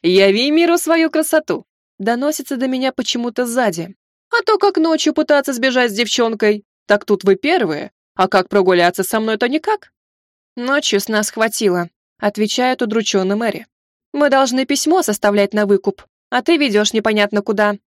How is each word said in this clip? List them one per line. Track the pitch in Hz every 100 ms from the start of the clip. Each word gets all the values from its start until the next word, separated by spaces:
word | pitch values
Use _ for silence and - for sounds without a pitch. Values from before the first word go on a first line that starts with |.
Яви | 170 185 196 202 269
миру | 302 339 339
свою | 311 330 320
красоту», | 311 311 311 - - _ _ _ _
доносится | 196 240 285 311 269 262
до | 262
меня | 254 262
почему-то | - 233 240 240 226 247
сзади. | 240 233 170 170 - _ _ _
«А | 480
то | - 415
как | 403 381
ночью | 320 320 302
пытаться | 302 302 294 277
сбежать | 247 262 247 240
с |
девчонкой? | 202 233 - 226 220 214 208 _ _ -
Так | 208
тут | - 196
вы | 196 190
первые, | 285 349 190 147 151 _ _
а | - 185
как | 196 180
прогуляться | 202 185 180 175 175
со | 185 226
мной, | 220 220
то | 240
никак». | 302 - 427 _ _ _ _ _ _ _ -
«Ночью | 247 285 - 202
с | 202
нас | 214 208
хватило», | - 220 - 208 180 170 _ _ _
отвечает | 208 208 214 - 254 254
удручённо | 233 226 214 196 190 202
Мэри. | 226 160 - _ _ _ _
«Мы | 285 294
должны | 269 269 254 262
письмо | 277 302 370
составлять | 269 208 208 202 202
на | 208 202
выкуп, | 196 196 - _ _ _
а | 247
ты | 247 330
ведёшь | 285 202 208
непонятно | 220 220 214 202 208
куда». | 202 208 208 202